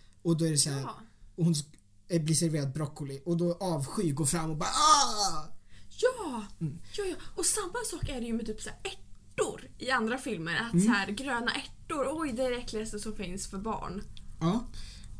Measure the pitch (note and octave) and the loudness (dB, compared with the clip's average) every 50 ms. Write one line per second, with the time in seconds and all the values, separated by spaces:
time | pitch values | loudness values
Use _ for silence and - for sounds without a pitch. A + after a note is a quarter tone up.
0 | - - - - - E3+ E3 D3+ E3 D#3+ D3+ C#3 - D3+ C#3 C#3 C3 A3 - - | -20 -20 -12 -2 2 2 4 4 4 4 4 4 4 2 0 -4 -4 -6 -8 -12
1 | - - - - - - - - E3 E3+ D#3+ D3 - - - - _ _ _ - | -14 -20 -20 -20 -20 -8 -2 2 4 4 4 2 0 -6 -12 -20 _ _ _ -16
2 | - - F3 E3 D3+ E3 D#3 - E3+ D#3+ D#3+ D3 C#3 C3+ C3 D#3 D3+ C#3 - - | -4 0 0 2 4 4 4 4 4 2 2 0 -2 -2 -2 -4 -4 -4 -6 -6
3 | C#3+ C3+ C3+ C3+ - F3 E3+ E3+ F3 F3 E3+ - G3 F3+ E3 C#3+ C3+ - - A3 | -8 -8 -8 -6 -2 0 0 2 2 2 0 0 0 0 0 0 -2 -2 0 0
4 | F#3 D#3 C3+ D3 D#3 - F3 E3 D#3+ D#3+ D#3 D3+ F3+ - - - D4+ D#4 D#4 C#4+ | 2 2 2 4 2 2 2 2 0 0 -2 -2 -2 0 4 6 8 8 8 8
5 | C4 A#3 A3+ G#3 G3+ F#3 - - - - - - - - - - - - - - | 6 4 2 2 2 2 2 0 -2 -4 -8 -10 -12 -14 -16 -16 -14 -12 -4 2
6 | A4 B4+ - A4+ F#4+ D4 A#3+ A3 G3+ - - - E3 D3 D#3+ E3+ - - - G#4 | 2 2 2 0 -4 -4 -4 -4 -6 -8 -6 -4 -4 -4 -4 -6 -10 -8 -6 -4
7 | G4+ F#4 D4+ - - - - F#4+ - - - G#4+ G4 F4+ G4+ A#4+ A4 - F4 D4 | -4 -4 -4 -6 -8 -8 -4 0 2 2 2 2 0 -2 -4 -4 -4 -4 -4 -4
8 | - D4 C#4 A#3+ A#3 A#3 A3+ A3 G#3+ G#3+ G#3+ - - - - - - F#4+ - - | -4 -2 -2 -2 -2 -2 -2 -2 -2 -4 -6 -6 -8 -10 -10 -8 -8 -10 -10 -10
9 | - - - - - - - - - - - - - - - - - B3+ C4 A#3 | -14 -16 -16 -16 -16 -8 -2 -2 0 0 -2 -8 -12 -14 -12 -8 -2 0 2 2
10 | A3 A3 B3 C4+ - C#4 G#3 E3 D#3+ E3+ E3 - A3+ A3+ - F3 G3+ A#3 G#3 G3+ | 2 2 0 -2 -2 -4 -4 -4 -2 -2 -2 -2 0 4 4 6 6 6 6 4
11 | G3 G3+ G#3+ - C4 C#4+ A#3+ A#3+ B3 A3+ - C#4 - - - - - - E4 C#4+ | 2 0 -4 -4 -2 -2 0 0 0 0 0 -2 -4 -8 -12 -12 -6 -4 0 0
12 | B3+ C4+ D#4 D#4+ D#4+ C#4 A3 B3+ C4 B3+ B3 B3 - - - G#3+ A3 A3+ G#3+ G#3 | 0 0 0 0 -2 0 0 2 2 2 0 -2 -4 -4 -4 -4 -4 -4 -6 -6
13 | G#3+ A3 G#3 - F#3 F3 F#3 G3 - - G3 F#3+ G#3 A3+ G3+ - - - F3+ G#3 | -6 -4 -4 -4 -4 -4 -4 -6 -6 -6 -6 -4 -2 -2 -2 -4 -4 -6 -6 -6
14 | - - - - - - - - D#3+ E3+ G#3 A#3+ - - - - - - - - | -8 -8 -10 -12 -10 -10 -4 0 2 2 2 2 0 -4 -8 -8 -10 -10 -10 -12
15 | - - - | -12 -12 -10